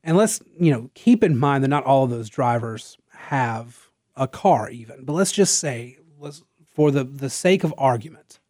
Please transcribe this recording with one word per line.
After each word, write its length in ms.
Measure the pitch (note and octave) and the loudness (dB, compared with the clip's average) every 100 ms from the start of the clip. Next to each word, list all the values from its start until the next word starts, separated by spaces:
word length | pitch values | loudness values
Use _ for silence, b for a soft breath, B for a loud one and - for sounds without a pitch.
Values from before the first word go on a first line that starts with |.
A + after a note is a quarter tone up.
And 140 | E3 E3+ | 0 2
let's, 240 | G#3+ - _ D#3+ | 2 -2 _ 0
you 120 | E3+ | 0
know, 180 | B2+ B2 _ | 0 -4 _
keep 280 | - A#3+ | 2 4
in 140 | G#3 C3 | 4 2
mind 260 | C#3+ C#3 | 2 2
that 60 | C3+ | 0
not 160 | D3 C#3 | 0 2
all 180 | C#3 | 2
of 60 | C3 | 2
those 200 | A#2+ A2 | -2 -8
drivers 680 | - B2 A#2+ A#2 G#2+ - - _ | -2 0 0 -4 -12 -16 -20 _
have 800 | - - C#3 A#2+ A2+ A#2 - _ _ _ - | -20 -6 -4 -2 -6 -12 -20 _ _ _ -8
a 120 | C3+ | -6
car 420 | - G3+ C#3+ - | -2 2 2 0
even, 360 | A#2+ A2 - C3 | -12 -18 -16 -6
but 80 | |
let's 180 | D#3 F#3+ | -2 -2
just 280 | - F#3+ - | 2 0 0
say, 380 | D#3+ A#2+ A#2+ - _ _ | -4 -8 -12 -20 _ _
let's, 240 | D3 C#3+ _ _ _ | -18 -18 _ _ _
for 240 | - D3+ | 0 2
the, 120 | C#3 | 2
the 260 | C3 C#3 C3+ | -4 -8 -8
sake 340 | - F#3 F#3 | -2 0 2
of 100 | E3 - | 0 0
argument 640 | C3+ A#2+ D3+ - _ _ _ | 0 0 -6 -20 _ _ _